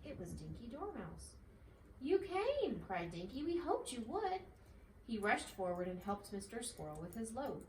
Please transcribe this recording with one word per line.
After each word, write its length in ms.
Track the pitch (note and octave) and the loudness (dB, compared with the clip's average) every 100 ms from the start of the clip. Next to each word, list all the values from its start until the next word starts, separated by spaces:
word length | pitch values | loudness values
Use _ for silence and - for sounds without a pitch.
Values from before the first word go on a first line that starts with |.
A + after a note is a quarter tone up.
It 140 | D4+ C4+ | -8 -8
was 120 | E3+ | -6
Dinky 360 | D#3+ D#3 D#3 A#3 | -6 -6 -8 -8
Dormouse. 640 | C#4 G4+ C#4 F3 - - - - - - - - - | -6 -4 -4 -6 -8 -12 -14 -18 -18 -18 -18 -18 -6
You 200 | C4 F#4+ | 4 4
came, 640 | - F#4 A4 D5 G4 A3+ - | 6 4 4 4 4 2 0
cried 240 | F#3 E3+ | 0 0
Dinky. 320 | E3 F#3 B3+ | -2 -2 0
We 140 | D#4 F4 | 2 2
hoped 340 | D4 G#4+ - | 6 4 4
you 120 | B3 A3 | -4 0
would. 340 | F4 G#4 F#4 - - - - - - - | 2 4 2 -2 -16 -16 -16 -16 -16 -4
He 100 | A3 | 2
rushed 300 | G3+ A#3+ - | 6 4 4
forward 380 | - F#3 F3 F3+ | 0 2 2 2
and 120 | F3+ | 0
helped 340 | G3 G3+ - | 0 -2 0
Mister 300 | G3+ G3 A#3 | -6 -4 -4
Squirrel 360 | A#3 - D3+ D3+ | -6 -4 -6 -4
with 140 | E3+ | -6
his 180 | F#3 A3 | -4 -4
load. 300 | A3+ C#4 D3+ | 0 0 0